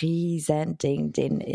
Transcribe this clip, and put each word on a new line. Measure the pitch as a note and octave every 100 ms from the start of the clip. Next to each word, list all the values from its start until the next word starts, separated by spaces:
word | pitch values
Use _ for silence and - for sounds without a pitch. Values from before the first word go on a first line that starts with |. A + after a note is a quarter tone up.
Riesending, | D#3+ E3+ E3+ E3+ D3+ D3+ D#3 D#3+ C#3+ C#3+ D3+
den | - C3+ D3 -